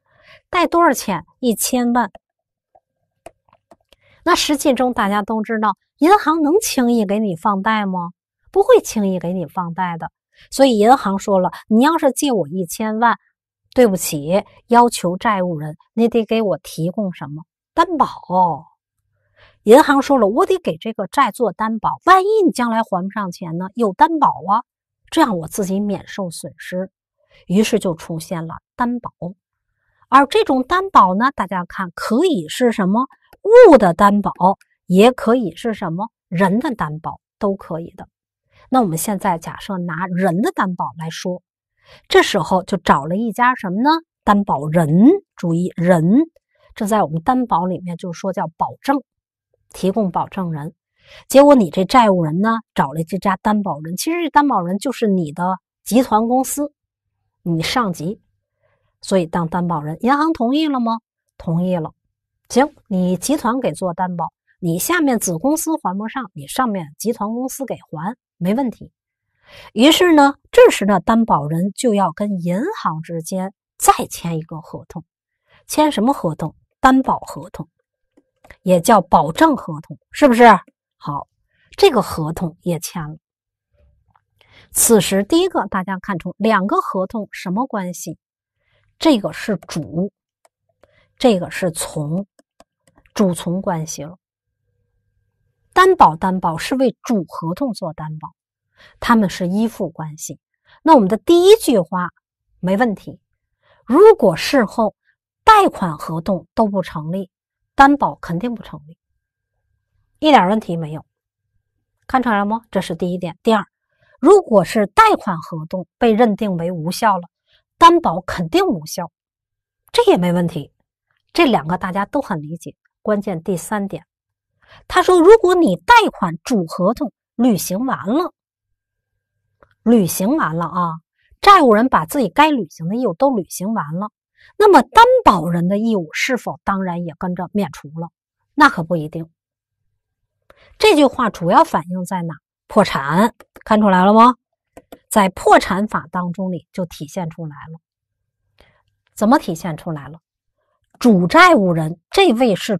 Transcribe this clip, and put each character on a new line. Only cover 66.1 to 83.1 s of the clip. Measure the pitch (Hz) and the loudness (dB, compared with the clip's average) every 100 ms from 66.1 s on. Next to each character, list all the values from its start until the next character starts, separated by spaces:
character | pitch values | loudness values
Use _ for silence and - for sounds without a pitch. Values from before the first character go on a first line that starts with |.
| 269 - 156 | -10 -12 -16
你 | 139 | -8
上 | - 254 | -4 -2
面 | 196 147 - | -4 -8 -8
集 | 208 | -6
团 | 233 208 | -6 -6
公 | 233 254 | -6 -8
司 | - 262 | -10 -10
给 | 170 _ | -12 _
还， | 160 170 254 _ _ | -10 -10 -12 _ _
没 | 175 | -4
问 | 226 254 | -2 -4
题。 | - - _ _ _ _ _ _ - - | -8 -20 _ _ _ _ _ _ -20 -10
于 | - 269 | 4 4
是 | 311 359 | 6 4
呢， | 302 277 - _ | 6 4 2 _
这 | - 480 | 8 8
时 | - 202 | 6 0
的 | 202 | 0
担 | - 226 226 | 2 2 2
保 | 170 147 | 0 0
人 | 165 196 | -4 -4
就 | - 254 202 | -2 -2 0
要 | 185 | -2
跟 | 165 208 190 | -2 -6 -4
银 | 170 180 330 440 | -4 -4 -4 -4
行 | 190 160 | -6 -6
之 | 160 170 | -8 -10
间 | 160 190 190 - _ _ | -8 -8 -8 -12 _ _
再 | - 381 - | -4 -2 -8
签 | - 170 165 | -10 -8 -8
一 | |
个 | 165 160 | -10 -16
合 | - 151 165 | -16 -20 -16
同。 | 165 - _ _ _ _ _ _ | -18 -18 _ _ _ _ _ _
签 | - 302 | 0 0
什 | 240 | 0
么 | 233 | -2
合 | 285 175 156 | -2 -6 -6
同？ | 156 - _ _ | -10 -12 _ _
担 | 262 262 | 2 4
保 | 254 175 | 0 -6
合 | - - - | -8 -16 -16
同， | - 156 _ _ _ _ _ _ _ _ - | -16 -18 _ _ _ _ _ _ _ _ -8
也 | 185 180 | 0 2
叫 | 165 214 | 4 2
保 | - 180 147 | 4 0 0
证 | - 320 262 | 2 2 2
合 | - 151 | -8 -14
同， | - 147 _ | -16 -20 _
是 | - 294 | 2 2
不 | 233 | 8
是？ | 240 190 - _ _ _ | 8 8 0 _ _ _
好， | - 143 - _ _ _ _ - | -12 -12 -12 _ _ _ _ 2
这 | 392 | 4
个 | 247 | 4
合 | - - 156 | -2 -6 -6
同 | 165 175 165 | -6 -8 -8
也 | 180 165 | -8 -8
签 | - 175 | -8 -12
了。 | 151 | -12